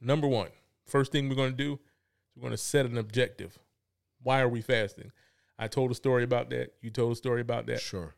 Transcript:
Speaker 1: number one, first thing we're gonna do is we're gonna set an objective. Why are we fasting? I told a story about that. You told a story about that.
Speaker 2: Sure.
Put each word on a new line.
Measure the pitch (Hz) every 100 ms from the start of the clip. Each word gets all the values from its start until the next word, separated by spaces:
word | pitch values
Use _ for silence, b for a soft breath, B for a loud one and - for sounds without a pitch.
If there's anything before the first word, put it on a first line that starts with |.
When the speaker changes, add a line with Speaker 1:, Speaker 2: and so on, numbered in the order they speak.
Speaker 1:
number | 120 151 143
one, | 120 90 - _ _ -
first | 139 135
thing | 147 135
we're | 131
gonna | 131
do | 131 143
is | 139 _ _ _ _ _ 127
we're |
gonna | 123 110
set | - - 120
an | 117
objective. | 107 117 123 - 92 - _ _ _ _ _ _
Why | 123 135
are | 123
we | 120
fasting? | 110 120 101 - 98 b b b b -
I | 113
told | - 127
a |
story | 120 135 123
about | 120 123 120
that. | 123 123 -
You | 117
told | 113 117
a | 117
story | 131 120
about | 117 117 117
that. | 117
Speaker 2:
Sure. | - 95 80